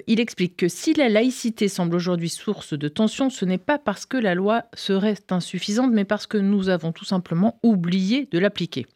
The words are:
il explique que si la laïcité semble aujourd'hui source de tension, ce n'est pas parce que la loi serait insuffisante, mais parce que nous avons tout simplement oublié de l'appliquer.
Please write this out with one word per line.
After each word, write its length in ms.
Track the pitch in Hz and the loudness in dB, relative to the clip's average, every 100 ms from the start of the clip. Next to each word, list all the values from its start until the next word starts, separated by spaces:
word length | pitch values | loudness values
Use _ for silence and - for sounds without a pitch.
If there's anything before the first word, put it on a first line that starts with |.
| - | 0
il 140 | 220 | 0
explique 360 | 233 - 180 - | 0 -2 -4 0
que 120 | 175 | -2
si 260 | - 320 | 0 0
la 160 | 311 254 | 2 4
laïcité 580 | 208 254 247 233 220 202 | 4 2 0 -4 0 -2
semble 280 | 190 170 175 | 0 0 0
aujourd'hui 340 | 175 175 165 | 0 -2 -2
source 480 | - - 196 - 147 | -6 -6 -6 -6 -6
de 100 | 147 | -4
tension, 440 | 185 220 - 269 | 0 0 0 -2
ce 120 | - | -2
n'est 140 | 185 185 | -2 0
pas 220 | - 294 | 0 -2
parce 260 | 247 190 - | -2 -6 -4
que 120 | 262 | -2
la 180 | 214 175 | 0 2
loi 300 | 196 226 - - | 2 0 -2 -8
serait 420 | - 196 214 202 - | -2 0 0 -2 -2
insuffisante, 600 | 180 - 180 - 208 262 | -4 -4 -6 -4 0 2
mais 140 | 220 196 | 2 2
parce 220 | 208 - | -2 -2
que 100 | 214 | 0
nous 320 | 196 202 190 | 2 2 2
avons 220 | 180 160 | 0 -2
tout 140 | 165 - | -6 -4
simplement 540 | 190 - 165 214 - | -4 -2 0 0 2
oublié 640 | 233 196 170 190 190 254 269 | 2 2 2 0 0 0 0
de 60 | 170 | 0
l'appliquer. 480 | 202 202 170 - 117 | 0 0 -6 -6 -10